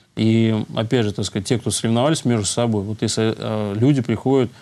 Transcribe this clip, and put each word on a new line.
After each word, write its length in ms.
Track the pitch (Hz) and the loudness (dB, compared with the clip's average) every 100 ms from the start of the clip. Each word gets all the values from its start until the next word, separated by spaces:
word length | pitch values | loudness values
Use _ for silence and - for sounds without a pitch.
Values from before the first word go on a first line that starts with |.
| _ | _
И, 500 | - 110 113 113 107 110 | -2 2 4 2 0 -2
опять 320 | 127 117 127 104 | -4 0 0 0
же, 60 | |
так 120 | 101 | -2
сказать, 240 | 101 107 95 | -4 -4 -2
те, 100 | 123 | -2
кто 120 | 120 | -2
соревновались 540 | - 113 117 139 160 | -4 0 2 2 0
между 220 | 131 117 98 | 0 0 0
собой, 360 | - 120 107 | -2 0 0
вот 200 | 98 107 | -4 -4
если, 320 | 113 - 110 - | -4 0 0 -2
э, 380 | 113 110 104 | -4 -4 -4
люди 280 | 101 127 139 | 0 2 2
приходят 480 | 117 110 131 135 123 - | 2 -2 2 2 2 -4